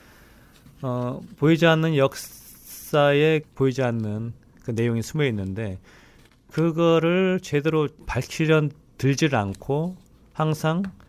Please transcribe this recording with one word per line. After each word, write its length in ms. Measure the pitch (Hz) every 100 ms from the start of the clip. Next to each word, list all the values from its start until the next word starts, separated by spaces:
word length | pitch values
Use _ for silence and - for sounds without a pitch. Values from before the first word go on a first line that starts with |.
| - - - - - - - -
어, 380 | 135 123 123 135 - -
보이지 280 | 147 160 165
않는 300 | 160 160 147
역사에 1400 | 135 - - - - - - - - 151 143 143 156 156 -
보이지 280 | - 135 127
않는 500 | 127 117 107 107 117 117 _ -
그 100 | -
내용이 280 | 110 117 117
숨어 220 | 107 156 143
있는데 520 | 104 95 95 110 95 - - - - _ _ _
그거를 920 | - 170 160 170 165 165 180 190 185
제대로 460 | - 147 151 156 147 - -
밝히려 600 | 123 - - 156 156 147 - _ -
들지를 380 | 135 135 160 123
않고 580 | 101 95 - 143 170 185 - _ _
항상 500 | - 156 156 156 170 196 -